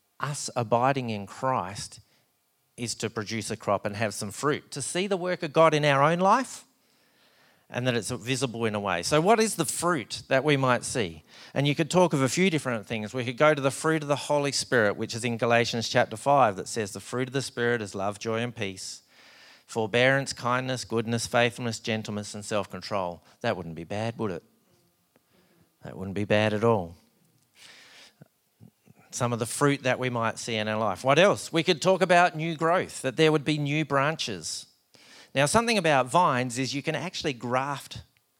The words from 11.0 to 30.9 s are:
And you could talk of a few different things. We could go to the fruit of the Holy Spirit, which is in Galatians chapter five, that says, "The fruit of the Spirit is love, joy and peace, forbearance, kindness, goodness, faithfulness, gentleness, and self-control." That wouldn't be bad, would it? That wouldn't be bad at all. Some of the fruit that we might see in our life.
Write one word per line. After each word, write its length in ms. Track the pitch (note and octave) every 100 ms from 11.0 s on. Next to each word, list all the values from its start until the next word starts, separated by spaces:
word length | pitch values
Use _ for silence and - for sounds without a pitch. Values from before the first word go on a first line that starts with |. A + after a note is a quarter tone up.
| F2+ E2 - - -
And 120 | - C#3+
you 80 |
could 160 | C#3+ D#3
talk 220 | F3 F3
of 100 | D3
a 60 | C3
few 220 | - F#3+
different 360 | D#3 C3 A#2 G2
things. 280 | A2+ G#2+
We 100 | C3
could 140 | A#2+ A#2+
go 160 | D3+
to 80 | D3
the 100 | C3+
fruit 320 | - D#3 D#3+
of 60 | D3
the 60 | C#3+
Holy 360 | - D3 C#3+
Spirit, 460 | - - B2+ G#2 D#2
which 180 | A2+ A#2
is 80 |
in 140 | A#2+ A2+
Galatians 500 | A#2 A#2 A#2 A#2 A2+
chapter 300 | B2+ A2+ A2
five, 400 | C#3 C#3+ A#2 F2+
that 100 | -
says, 240 | A#2 G2+
"The 80 | G#2
fruit 300 | - B2 B2+
of 40 |
the 80 | C3+
Spirit 400 | A#2+ - A#2+ A#2+
is 140 | G2+ G2+
love, 240 | G2 G2+
joy 220 | A2+ A2+
and 140 | A#2+ A2+
peace, 480 | G2 F#2+ - - _ _ - - - - -
forbearance, 680 | A#2 A2 A#2+ B2+ C#3 C3
kindness, 500 | - B2 B2 C3 B2+
goodness, 420 | - A2+ A2+ A#2 -
faithfulness, 540 | A#2+ A#2+ A#2 A#2+ A2
gentleness, 560 | - A2 G#2+ G#2 G#2 G#2+
and 100 | G2+
self-control." 800 | G#2+ F#2+ F#2 - G#2 F2+ F2 _ _
That 160 | A#2+ F#2
wouldn't 200 | E2+ D#2+
be 100 | E2
bad, 340 | G2+ A2+ A#2
would 120 | A2
it? 120 | E2 - _ _ _ _ _ _ _ _ _ _ _ _ _
That 140 | D2+ -
wouldn't 180 | F#2+ F#2+
be 100 | G#2
bad 280 | G#2+ G#2+
at 120 | G#2 A#2
all. 320 | A2 E2+ F2 _ _ _ _ _ _ - - - - - _ - _ _ _ - _ _ _ _
Some 240 | - A#2+
of 60 | A#2
the 60 | A#2
fruit 380 | - C#3+ C#3
that 140 | B2+ A#2
we 120 | B2+
might 280 | A#2+ A2+ -
see 180 | - A2+
in 120 | G#2+
our 100 | G#2+
life. 260 | A2